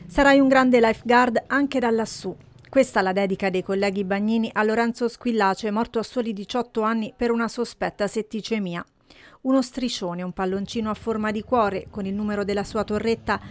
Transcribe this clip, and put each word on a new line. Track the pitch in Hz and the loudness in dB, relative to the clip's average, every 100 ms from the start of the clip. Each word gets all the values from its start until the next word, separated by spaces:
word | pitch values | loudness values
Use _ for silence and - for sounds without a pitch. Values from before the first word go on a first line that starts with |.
| - | -4
Sarai | - 277 277 | 4 6 6
un | 269 | 6
grande | 262 262 247 | 6 6 6
lifeguard | 226 220 226 240 247 220 - | 4 2 2 4 4 0 0
anche | 254 277 269 | 0 0 0
da | 233 | 0
lassù. | 226 220 - 190 175 - - - | 0 -2 -6 -10 -10 -14 -20 0
Questa | 269 262 220 | 2 4 2
la | 190 | 0
dedica | 185 196 190 196 | 2 0 0 -2
dei | 185 | -2
colleghi | 180 196 202 196 | -2 0 0 -2
Bagnini | 190 196 208 226 220 | -2 -2 0 0 0
a | - | 0
Lorenzo | 214 220 233 226 240 | 0 2 0 0 -4
Squillace, | - 247 226 196 190 214 | -4 -2 2 2 0 -2
morto | 208 226 233 | -2 -2 -4
a | |
soli | 208 262 226 | -4 -4 -4
diciotto | 202 202 247 240 - | -6 -6 -6 -4 -2
anni | 214 226 214 - | 0 0 -4 -4
per | 240 | -2
una | 233 226 | 0 -2
sospetta | - 233 - 180 - 202 | -4 -8 -6 -6 -4 -4
setticemia. | 220 214 226 190 220 190 170 - _ _ - - - | -4 -6 -8 -4 -4 -4 -6 -10 _ _ -20 -20 -8
Uno | 262 269 | 0 2
striscione, | 254 - 247 - 185 175 | 0 -4 -6 -4 -6 -6
un | 180 | -6
palloncino | - 185 190 196 233 214 | -4 -2 -2 -4 -4 -4
a | |
forma | 208 - 220 214 | -4 -4 -4 -2
di | 214 | -4
cuore, | 208 247 208 190 - | 0 2 2 -2 -8
con | - | -8
il | 190 | -6
numero | 196 208 208 | -4 -2 -2
della | 202 202 | -2 -2
sua | 190 220 | -2 -2
torretta, | 202 208 226 226 - 208 - | -2 -2 0 -2 -2 -4 -6